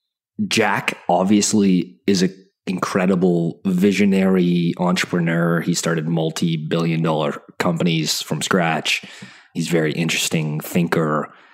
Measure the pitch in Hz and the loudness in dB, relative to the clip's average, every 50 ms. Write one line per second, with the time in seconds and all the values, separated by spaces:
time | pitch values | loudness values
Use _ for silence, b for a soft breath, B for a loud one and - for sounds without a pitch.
0 | _ _ _ _ _ _ _ - 107 90 - 107 110 104 98 120 - - - - | _ _ _ _ _ _ _ -6 -6 -2 0 0 2 2 0 -2 -2 -6 -8 -6
1 | - - 87 87 95 98 107 104 101 - - 107 101 98 92 90 80 - - _ | -2 0 2 2 4 4 4 4 4 2 2 4 4 4 4 2 2 -2 -10 _
2 | _ - 101 87 92 90 - - - _ _ _ _ 101 92 90 - - - 101 | _ 0 2 2 2 0 -2 -8 -20 _ _ _ _ -6 -6 -4 -4 -2 0 0
3 | 90 92 98 87 92 90 87 85 85 80 - - _ 190 - 87 98 - - - | 2 2 2 2 4 2 2 2 0 -2 -4 -4 _ -2 0 2 2 2 4 4
4 | 104 - - 95 95 95 - 92 90 87 87 87 85 85 85 - 87 87 92 - | 2 2 4 2 2 4 4 4 2 2 2 2 0 0 0 0 0 0 0 0
5 | - - - 87 85 82 82 85 85 85 85 82 - 92 85 - - 85 85 80 | -2 -2 -2 -2 0 0 0 0 2 2 0 0 0 -2 -4 -2 -2 -2 -2 -2
6 | 78 82 85 82 80 82 80 - 92 85 80 78 76 78 87 85 82 85 82 82 | -2 -2 -2 0 -2 -2 -2 -2 -2 -2 -2 -2 -4 -2 -2 0 0 0 0 0
7 | 80 82 78 76 78 73 71 - - - _ _ - 90 85 80 85 87 82 80 | 0 0 0 0 -2 -2 -4 -8 -14 -20 _ _ -4 -2 -2 0 0 0 0 0
8 | 76 73 - - - - 82 76 - - - 92 85 82 80 76 - - - - | 0 -2 -4 -6 -4 -6 -6 -6 -2 0 0 0 2 0 -2 -2 -2 -4 -4 -4
9 | B B B B B B B B B B B 151 - - 175 - 78 78 - - | B B B B B B B B B B B -6 -4 -2 0 0 0 0 -2 -2
10 | 82 80 - - - - - 82 78 76 76 76 - - - 90 85 82 - 85 | -2 -2 -2 -2 -2 -2 -2 -2 -2 -2 -6 -6 -8 -4 -2 0 0 0 0 0
11 | 80 76 76 76 73 b b b b b | 0 0 -2 -4 -4 b b b b b